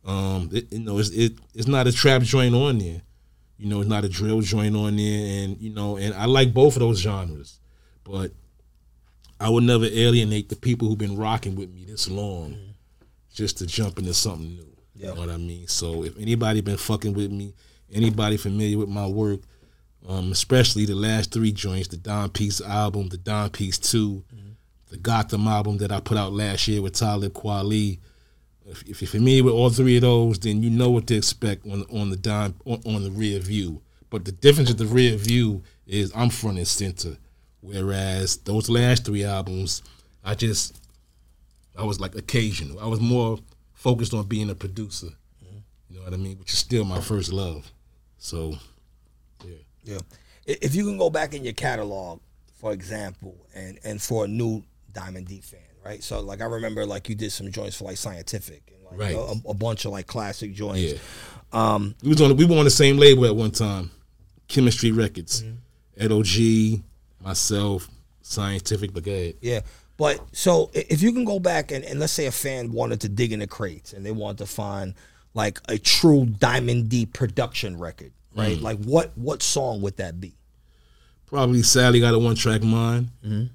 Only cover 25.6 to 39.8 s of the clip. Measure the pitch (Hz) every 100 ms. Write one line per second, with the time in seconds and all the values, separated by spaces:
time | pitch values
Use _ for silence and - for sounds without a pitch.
25.6 | 104 101 101 98 - 107 98 101 107 98
26.6 | - 104 95 87 113 104 98 - 107 101
27.6 | 98 107 104 92 - _ _ _ _ _
28.6 | 101 - - 98 92 107 123 131 127 113
29.6 | 123 117 131 123 123 120 117 101 113 107
30.6 | 113 113 123 120 110 110 - - 113 95
31.6 | 104 101 98 110 101 95 104 104 104 87
32.6 | - 117 113 107 98 98 110 98 92 107
33.6 | 90 76 _ _ _ 110 92 92 143 147
34.6 | 127 113 110 123 123 107 107 120 113 98
35.6 | - _ - 98 95 110 120 117 110 92
36.6 | 85 - 98 87 87 73 - _ _ _
37.6 | 92 98 98 98 95 95 95 - - 107
38.6 | 113 117 123 123 120 104 101 98 92 92
39.6 | 92 -